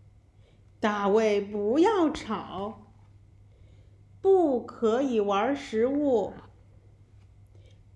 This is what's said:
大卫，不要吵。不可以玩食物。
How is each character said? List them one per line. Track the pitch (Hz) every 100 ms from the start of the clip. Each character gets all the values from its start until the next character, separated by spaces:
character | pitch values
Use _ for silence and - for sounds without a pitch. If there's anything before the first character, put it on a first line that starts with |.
| - - _ - - - - -
大 | 214 208 202
卫， | 220 220 202
不 | 196 208 208 277
要 | 381 403 311
吵。 | - 214 196 143 175 208 - - - - - - - - - - - - - - -
不 | 392 381 311 240 -
可 | - 220 240
以 | 277 226
玩 | 202 196 240 285
食 | - 220 247
物。 | 285 294 226 143 - - - - - - - - - - - - - - - -